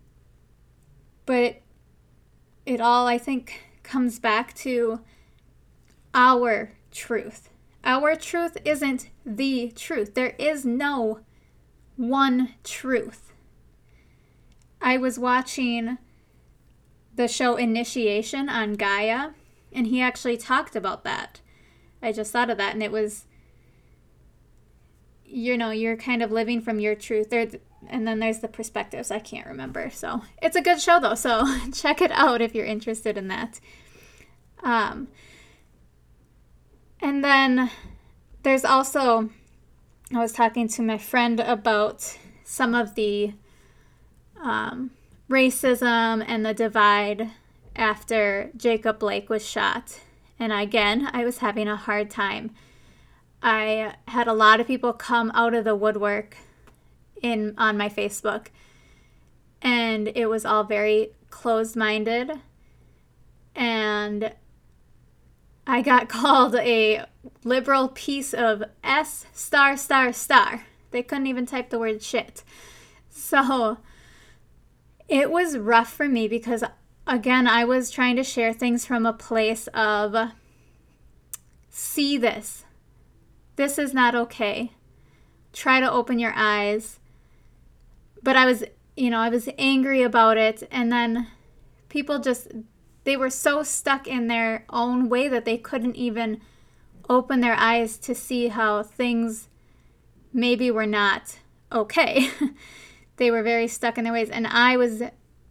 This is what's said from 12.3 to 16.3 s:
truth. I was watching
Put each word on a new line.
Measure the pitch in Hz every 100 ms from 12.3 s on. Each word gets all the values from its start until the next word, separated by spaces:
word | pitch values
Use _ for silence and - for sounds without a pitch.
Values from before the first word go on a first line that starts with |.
| 254 254 -
truth. | - - 262 254 - - - - _ _ _ _ _ _ _ _ _ _ _ _ _ _
I | 247 254
was | 254 240
watching | 247 254 254 - 247 233 226 247 _ _ _